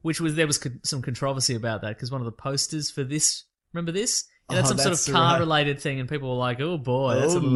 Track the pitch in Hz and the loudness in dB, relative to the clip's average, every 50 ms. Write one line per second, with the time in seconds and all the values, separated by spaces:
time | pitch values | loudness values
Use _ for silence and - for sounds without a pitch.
0 | - 156 165 - 165 160 151 160 165 151 143 - - 143 120 - - - - 135 | -4 -4 -2 -2 -2 -2 0 2 2 2 0 -2 -2 -4 -8 -8 -6 -6 -4 -4
1 | 117 - 123 - 139 135 139 135 123 - 127 113 110 117 113 101 - 107 107 - | -4 -4 -4 -2 -2 -2 -2 0 0 0 0 0 -2 -2 -4 -4 -4 -6 -8 -8
2 | - 120 135 131 123 117 107 - - 139 139 139 - - 156 156 143 - - - | -8 -8 -6 -6 -6 -6 -8 -8 -6 -4 -2 -2 -2 -4 -4 -6 -6 -6 -4 -6
3 | 139 123 147 151 151 - - - - _ _ _ _ _ - 170 170 165 165 196 | -6 -4 -2 0 0 0 0 -2 -8 _ _ _ _ _ -8 -6 -4 -4 -2 -2
4 | 226 - - - - - _ _ _ - - - 131 135 131 131 135 190 175 160 | -2 -2 -2 -2 -4 -8 _ _ _ -4 0 2 2 4 4 2 2 2 2 2
5 | - 143 139 175 165 170 170 170 170 160 156 151 147 147 143 139 - 151 135 135 | 0 2 4 4 6 6 4 4 4 4 4 2 2 2 0 -2 -2 -4 -4 -4
6 | 127 123 151 147 135 131 127 123 123 123 123 120 143 165 180 160 120 127 123 131 | -4 -4 -4 -4 -4 -2 -2 0 0 0 0 -2 -2 -2 -2 -2 0 0 0 2
7 | 135 131 120 127 135 156 175 180 156 139 127 | 2 2 4 4 4 4 4 4 4 4 4